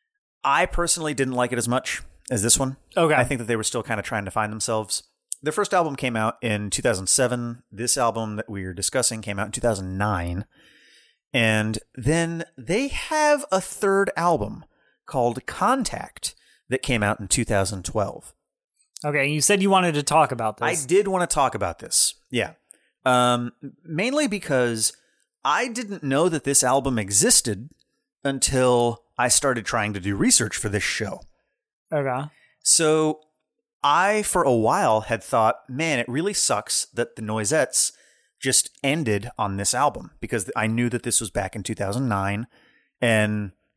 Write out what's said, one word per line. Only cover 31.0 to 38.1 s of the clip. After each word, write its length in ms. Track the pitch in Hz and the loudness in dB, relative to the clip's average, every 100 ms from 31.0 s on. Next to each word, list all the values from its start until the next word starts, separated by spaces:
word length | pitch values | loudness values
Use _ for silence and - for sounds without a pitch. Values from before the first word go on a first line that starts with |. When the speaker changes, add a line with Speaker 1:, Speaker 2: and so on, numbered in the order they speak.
| 101 - - _ _ _ _ _ - | -6 -10 -16 _ _ _ _ _ -6
Speaker 2:
Okay. 380 | 151 135 127 147 _ _ _ | -4 -2 -4 -6 _ _ _
Speaker 1:
So 580 | - - 156 156 156 151 _ _ _ _ _ _ | 0 2 4 2 2 -2 _ _ _ _ _ _
I, 400 | 143 156 196 214 | 2 4 2 0
for 200 | 202 180 | 0 0
a 120 | 139 | 2
while, 480 | 120 110 180 147 110 | 4 2 2 4 2
had 200 | - 113 | 0 -6
thought, 460 | - 120 110 - - | -2 2 2 0 -6
"Man, 300 | 131 160 131 | -4 -2 -2
it 100 | 120 | -2
really 240 | 127 190 | -2 -2
sucks 540 | 196 - 107 - - - | 0 0 0 -2 -4 -4
that 220 | 117 117 - | -4 -4 -4
the 40 | |
Noisettes 720 | 107 110 104 156 135 - - - _ | -4 -2 0 0 2 0 -2 -4 _